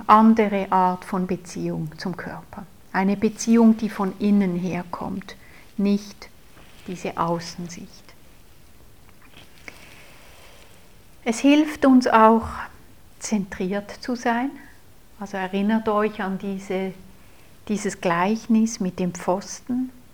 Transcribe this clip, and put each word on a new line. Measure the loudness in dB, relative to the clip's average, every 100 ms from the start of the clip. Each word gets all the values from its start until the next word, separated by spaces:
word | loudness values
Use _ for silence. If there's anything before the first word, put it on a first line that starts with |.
| 4
andere | 6 8 6 4 0 0
Art | 2 2 0 -6
von | -4 -4
Beziehung | -6 -8 -8 -6 -6 -8 -8
zum | -10 -8
Körper. | -10 -14 -16 -18 -18 -20 -8
Eine | -2 0 2
Beziehung, | 0 -2 2 6 8 6
die | 0
von | -2 -4 -2
innen | 2 2 2 -2
herkommt, | -4 -6 -8 -10 -8 -10 -12 -18 -20 -20 -16 -2
nicht | 0 0 -2 -18 -20 -20 -20 -20 -20 -20 -14
diese | -10 -8 -4
Außensicht. | -2 -2 -6 -12 -14 -14 -18 -20 -20 -20 -20 -20 -20 -20 -20 -20 -20 -20 -20 -20 -20 -20 -20 -20 -20 -20 -20 -20 -20 -20 -20 -20 -20 -20 -20 -20 -20 -20 -20 -12 -6
Es | 0
hilft | 4 4 2 2 6
uns | 6 6
auch, | 6 6 6 0 -10 -14 -16 -20 -20 -20 -14
zentriert | -4 -4 -4 -6 -4 -4 -8
zu | -14 -8 -4
sein. | -2 -2 -4 -8 -20 -20 -20 -20 -20 -16
Also | -10 -8
erinnert | -4 -2 0 0 2
euch | 0 0 -2
an | -6 -6
diese, | -6 -8 -6 -4 -4 -8 -20 -20 -20 -20 -20 -18 -6
dieses | -4 -4 -4
Gleichnis | -2 0 0 0 2 2 2 -2
mit | -6 -4
dem | -6
Pfosten, | -4 -4 -4 -4 -14 -6 -6 -6 -10 -20